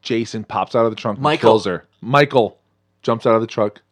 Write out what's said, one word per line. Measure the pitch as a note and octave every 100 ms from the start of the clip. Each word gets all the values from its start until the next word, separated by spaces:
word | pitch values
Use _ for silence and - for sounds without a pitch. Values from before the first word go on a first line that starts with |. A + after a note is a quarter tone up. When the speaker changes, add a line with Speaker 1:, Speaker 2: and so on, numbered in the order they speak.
Speaker 1:
Jason | - A#2 A2+ A2
pops | G#2+ G#2+ F#2+ A#2+
out | A2+
of |
the | G#2+
trunk | A#2 G#2+
and |
Speaker 2:
Michael. | C#3+ D#3 A#2
Speaker 1:
kills | A2 G2
her. | E2+ _ _
Michael | A2+ C#3+ D3 C3 G#2 _ _ _ _ _
jumps | - A#2 A#2+
out | A2+
of |
the | A2+
truck | - G#2 - _